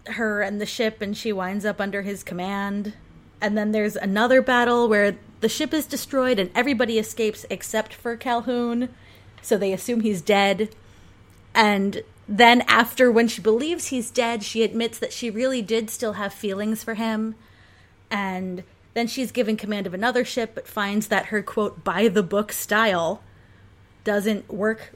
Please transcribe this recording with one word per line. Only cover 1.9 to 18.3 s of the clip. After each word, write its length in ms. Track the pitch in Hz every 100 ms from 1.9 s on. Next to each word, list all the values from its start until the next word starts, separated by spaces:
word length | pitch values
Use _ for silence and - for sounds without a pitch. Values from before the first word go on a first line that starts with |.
| 202
his 180 | 196 190
command. 680 | - 180 185 196 202 202 208 - - - - -
And 160 | 214 214
then 140 | 214
there's 240 | 214 208 208
another 480 | 202 202 240 262
battle 440 | 262 247 240 240 240
where 300 | 214 202 190 - -
the 100 | 220
ship 240 | - 302
is 140 | 320 -
destroyed 500 | 277 - 269 254 233
and 140 | 185
everybody 460 | - 247 247 233 226
escapes 440 | 214 - 220 208 -
except 420 | 185 - 220 220
for 240 | - 240 233
Calhoun, 760 | 262 233 240 247 240 233 247 - - - - -
so 160 | - 220
they 160 | 196
assume 280 | 185 - 233
he's 200 | 214 190
dead. 480 | 156 202 196 190 214 - - - - - - - - -
And 480 | 208 202 196 190 - - -
then 340 | 202 233 240 -
after, 440 | 220 240 - 254
when 160 | 226 233
she 140 | -
believes 460 | 196 220 302 339 -
he's 240 | 262 214
dead, 320 | - 233 233
she 180 | 202 226
admits 380 | 220 226 233 -
that 140 | -
she 160 | - 240
really 300 | 208 262 254
did 260 | 202 220 220
still 240 | - 220
have 200 | 208 202
feelings 500 | 196 208 190 214 220
for 100 | -
him. 400 | 214 226 220 220 220 - - - _ _ _ -
And 540 | 208 196